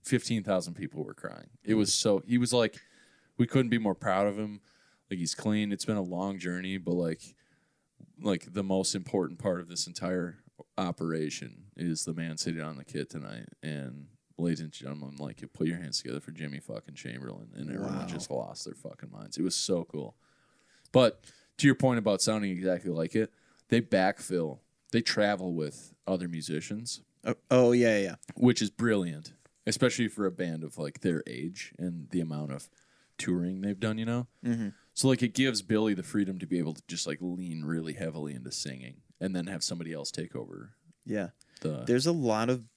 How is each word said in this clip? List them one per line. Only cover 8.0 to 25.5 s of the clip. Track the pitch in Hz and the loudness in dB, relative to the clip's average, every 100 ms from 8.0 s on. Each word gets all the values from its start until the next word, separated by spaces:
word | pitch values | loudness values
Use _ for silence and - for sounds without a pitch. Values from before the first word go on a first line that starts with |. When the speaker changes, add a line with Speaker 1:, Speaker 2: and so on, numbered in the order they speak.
| - - | -20 -4
Speaker 1:
like, | 104 90 - | 0 0 -2
the | 95 | -6
most | 95 95 95 | 0 2 2
important | 98 87 101 82 87 | -2 0 0 0 -2
part | 101 90 | -2 -2
of | 87 | -4
this | 85 - | -8 -8
entire | 87 90 90 87 80 _ - - - | -6 -2 -2 -2 -8 _ -20 -10 -4
operation | 92 82 82 80 76 - 60 - - - | -4 -2 -2 -2 -2 -6 -12 -16 -20 -6
is | 85 78 - | -4 -2 -4
the | |
man | 80 82 78 | -4 -6 -4
sitting | 87 82 | -4 -4
on | 78 71 | -6 -10
the | |
kit | 69 76 69 | -10 -8 -8
tonight. | 80 55 57 - _ | -8 -12 -14 -16 _
And | 80 73 65 69 71 _ _ - | -8 -8 -8 -12 -18 _ _ -2
ladies | 85 78 | -2 0
and | 80 | -4
gentlemen, | - 67 73 69 71 | -10 -12 -10 -12 -10
like, | 71 - | -10 -10
you | 78 | -16
put | - 80 | -2 -2
your | 85 | 0
hands | 78 - | -4 -6
together | - 67 | -4 -8
for | - | -8
Jimmy | 80 76 69 | -10 -8 -8
fucking | - 53 - 69 | -10 -12 -12 -14
Chamberlain. | 64 60 64 50 53 50 | -12 -10 -10 -12 -14 -10
And | 73 | -8
everyone | - - - | -6 -4 -4
Speaker 2:
Wow. | 92 | -6
Speaker 1:
just | - - | -8 -4
lost | 64 50 - - | -4 -6 -8 -12
their | - | -12
fucking | - - - | -16 -14 -16
minds. | 50 52 - | -14 -10 -2
It | |
was | 87 - | 0 0
so | - 90 85 | 0 0 0
cool. | 76 62 - _ _ _ _ _ _ _ | -8 -10 -14 _ _ _ _ _ _ _
But | 127 120 - - - _ - | 8 8 4 -20 -20 _ 6
to | 143 | 6
your | 131 | 8
point | 131 120 | 4 4
about | 107 98 | 4 4
sounding | - 107 101 | 4 2 0
exactly | 90 92 87 90 | 0 2 0 0
like | 82 82 110 | -2 2 2
it, | 110 _ _ _ _ | 0 _ _ _ _
they | 117 | 2
backfill, | 117 95 92 - - 90 80 65 _ _ _ | 4 4 4 2 -2 -2 -2 -6 _ _ _
they | 117 | 0
travel | 117 - 104 101 92 | 2 2 2 2 -2